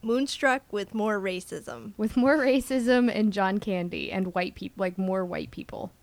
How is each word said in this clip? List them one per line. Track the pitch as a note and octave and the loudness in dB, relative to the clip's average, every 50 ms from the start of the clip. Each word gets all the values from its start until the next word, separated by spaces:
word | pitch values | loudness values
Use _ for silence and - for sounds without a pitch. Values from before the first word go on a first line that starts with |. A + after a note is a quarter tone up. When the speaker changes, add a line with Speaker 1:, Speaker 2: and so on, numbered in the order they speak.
| - | 0
Speaker 1:
Moonstruck | A3 A#3 B3+ C4+ C#4 - - - C4+ B3+ C4+ - _ | 0 0 0 0 -2 -2 0 2 2 2 2 -2 _
with | - G#3 G3 - - | -6 -6 -6 -4 -4
more | A3 G#3 A3 G#3+ G3+ | -2 0 0 0 0
racism. | F#3+ G3 F#3 F3+ F#3 - - - - - - - A2+ G#3+ G3+ | -2 -4 -4 -4 -6 -8 -12 -10 -10 -10 -12 -12 -12 -14 -6
Speaker 2:
With | - G#3+ A3 - | -4 -4 0 2
more | B3+ B3 C4+ C#4+ | 4 4 6 6
racism | D#4 C4 C4 B3+ C#4 A#3+ - C4 C4 A#3 A#3 B3+ B3 B3 A#3+ | 6 6 4 4 4 2 2 0 0 4 4 4 6 6 4
and | - - G#3+ G#3+ F#3+ | 4 4 2 2 2
John | G3+ G3 F#3 F#3+ | 2 0 2 0
Candy | G#3 - - F#3+ F3+ F3 F3 F3 - - - - | 0 -2 -2 -2 -2 -2 -4 -4 -6 -6 -4 -2
and | F#3+ F#3+ F3+ F3 | -2 -4 -2 -2
white | F#3 F3+ F#3 - | -2 -4 -4 -6
peop-, | - F#3+ F#3+ - | -10 -12 -12 -6
like, | - G3 F#3 F3+ F#3 | -4 -4 -4 -2 -2
more | F#3+ F#3 F#3 F#3+ F#3 | -2 0 0 -2 -2
white | F3+ F3 - - - | -4 -4 -6 -8 -8
people. | - - - - - - - F#3 _ _ | -10 -14 -12 -10 -10 -10 -10 -10 _ _